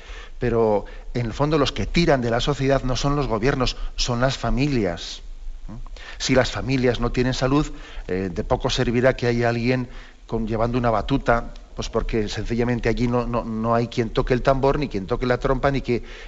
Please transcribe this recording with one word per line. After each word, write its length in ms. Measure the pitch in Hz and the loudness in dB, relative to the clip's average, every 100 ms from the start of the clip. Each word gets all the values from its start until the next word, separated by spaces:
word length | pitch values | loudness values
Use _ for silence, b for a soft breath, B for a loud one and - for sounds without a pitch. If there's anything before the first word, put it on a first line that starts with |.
| B B B - | B B B -4
Pero, 440 | 123 113 110 101 - B B | 0 4 4 2 0 B B
en 140 | 123 117 | -4 -2
el 60 | |
fondo, 260 | 101 147 156 | 0 2 2
los 120 | 127 | 2
que 140 | - 101 | 0 0
tiran 340 | - 165 135 | 2 4 4
de 120 | 117 | 2
la 100 | 117 | 0
sociedad 400 | 135 131 135 135 | 0 0 2 2
no 140 | 127 120 | 2 0
son 200 | 143 143 | 0 0
los 120 | 123 | 0
gobiernos, 500 | 110 127 131 120 - B - | 0 2 2 0 -2 B -2
son 260 | - 120 | -2 2
las 180 | 131 127 | 0 0
familias. 840 | 117 123 147 123 92 85 - - - - - - - 113 - - B B | 0 2 2 2 0 -2 -8 -12 -12 -10 -10 -10 -10 -10 -12 -12 B B
Si 160 | - | 2
las 160 | 127 120 | 4 4
familias 500 | 104 117 135 123 120 | 0 -2 2 2 2
no 120 | 120 | 0
tienen 240 | 123 123 123 | 2 0 2
salud, 360 | 131 143 147 B B B B | 2 2 0 B B B B
eh, 240 | 92 95 | -2 -2
de 100 | 85 | -4
poco 280 | - 127 - | -2 0 0
servirá 440 | - 123 120 127 117 | 0 2 4 2 2
que 120 | 123 | 0
haya 220 | 120 120 | 2 2
alguien 380 | 117 117 127 123 B B B - | 2 0 0 -2 B B B -8
con, 220 | 113 110 | -4 -2
llevando 320 | 110 117 127 | 0 2 2
una 100 | 120 | 2
batuta, 640 | 107 - 139 - 117 120 - - - | 2 2 0 2 2 0 -12 -14 -8
pues 140 | - | -4
porque 380 | 113 - 113 104 | -2 0 0 -2
sencillamente 640 | - 104 113 120 117 117 | -4 -2 0 0 2 0
allí 180 | 110 120 | 2 2
no, 200 | 123 117 | 0 0
no, 180 | 117 117 | -2 -2
no 300 | 110 117 117 | -2 2 2
hay 120 | 113 | 2
quien 220 | - 110 | -2 -2
toque 240 | - 120 | 0 0
el 80 | 123 | 2
tambor, 380 | 139 131 135 151 | 2 4 4 2
ni 100 | 139 | -2
quien 160 | 101 95 | -4 -4
toque 220 | 117 123 | -2 0
la 100 | 120 | 0
trompa, 320 | 135 131 139 | 2 2 2
ni 120 | 135 | 0
que, 220 | - 117 B B | 0 -2 B B